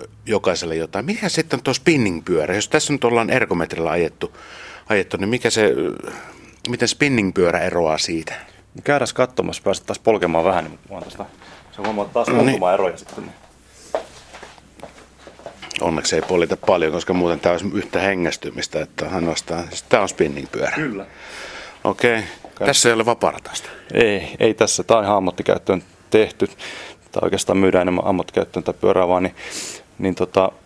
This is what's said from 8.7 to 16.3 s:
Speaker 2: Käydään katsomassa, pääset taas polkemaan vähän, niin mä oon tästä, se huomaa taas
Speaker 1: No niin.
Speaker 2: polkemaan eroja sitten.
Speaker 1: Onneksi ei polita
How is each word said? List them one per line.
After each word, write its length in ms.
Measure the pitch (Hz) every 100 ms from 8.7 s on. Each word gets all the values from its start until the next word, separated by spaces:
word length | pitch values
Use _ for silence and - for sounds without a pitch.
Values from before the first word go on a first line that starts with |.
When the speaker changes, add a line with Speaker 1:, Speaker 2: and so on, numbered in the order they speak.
| -
Speaker 2:
Käydään 240 | - 143 117
katsomassa, 480 | - 127 - 87 82
pääset 240 | - 95 -
taas 120 | -
polkemaan 460 | - 107 85 82
vähän, 200 | 85 92
niin 140 | 78 80 -
mä 40 |
oon 80 | 95
tästä, 220 | - - - - - - - -
se 60 |
huomaa 220 | 101 104
taas 240 | 101 123 117
Speaker 1:
No 60 |
niin. 100 | 123
Speaker 2:
polkemaan 300 | 127 127 90
eroja 220 | 95 95 -
sitten. 360 | - - - - - _ - - - - - - - - - - - - - - - - - - - - - -
Speaker 1:
Onneksi 360 | 85 80 - 82
ei 60 |
polita 340 | 78